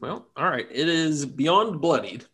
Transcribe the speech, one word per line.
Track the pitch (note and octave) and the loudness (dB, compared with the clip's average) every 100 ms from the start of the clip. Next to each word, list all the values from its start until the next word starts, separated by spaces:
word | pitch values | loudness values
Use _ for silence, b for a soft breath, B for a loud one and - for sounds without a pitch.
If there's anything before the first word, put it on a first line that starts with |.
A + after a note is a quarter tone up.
Well, | B2+ G#3 - - | -10 -10 -12 -4
all | F3 | -2
right. | B2+ - | -2 -4
It | B2+ D#3+ | -2 0
is | E3 D#3+ D3+ | 2 0 0
beyond | C#3 - D3+ F#3+ A3+ D#3+ | -4 -2 2 4 4 0
bloodied. | E3 C3+ G2+ G#2 - | 2 0 -2 -12 -18